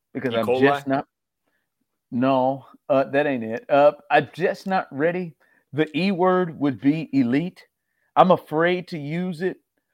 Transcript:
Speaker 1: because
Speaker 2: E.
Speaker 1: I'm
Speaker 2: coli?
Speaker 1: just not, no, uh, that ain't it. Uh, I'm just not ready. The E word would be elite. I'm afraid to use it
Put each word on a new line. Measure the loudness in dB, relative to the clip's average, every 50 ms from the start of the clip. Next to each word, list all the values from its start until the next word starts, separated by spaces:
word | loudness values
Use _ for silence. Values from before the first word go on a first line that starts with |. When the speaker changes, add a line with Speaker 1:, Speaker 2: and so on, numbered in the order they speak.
| _ _
Speaker 1:
because | -10 -6 -4 -2 -2
Speaker 2:
E. | -2
Speaker 1:
I'm | 0
Speaker 2:
coli? | 0 2 4
Speaker 1:
just | 4 4 2 0 -2 -2
not, | -2 -2 -4 _ _ _ _ _ _ _ _ _ _ _ _ _ _ _ _ _ _ _ _ _
no, | -4 -2 0 0 2 2 0 -2 -2 -6 -10 -18 -20 _ _ 0
uh, | 0 0 0
that | 0 0 0 0
ain't | 0 -2 -4 -4
it. | -6 -8 -8 -4 0
Uh, | 4 4 6 4 4 0 _ 0
I'm | 2 2 2 0 -4
just | -4 -4 -4 -4 -6 -6
not | -4 -4 -4 -4 -6
ready. | -6 -4 -2 -2 -2 -4 -8 -10 -14 _ _ _ _ _ _ _
The | -4 -2 -2 -2 -2
E | -2 -2 -2
word | 0 0 2 2 2 2 0 -2 -4 -4
would | -2 -2 -2 0
be | 0 0 0 0 -4 -2
elite. | 0 0 2 2 0 0 -2 -4 -8 -14 -20 _ _ _ _ _ _ _ _ _ _
I'm | 4 4 4
afraid | 4 2 0 -4 -2 0 0 0 0 -2 -6 -10
to | -12 -10
use | -8 -6 -6 -6 -6 -6 -6 -6
it | -6 -6 -6 -8 _ _ _ _ _ _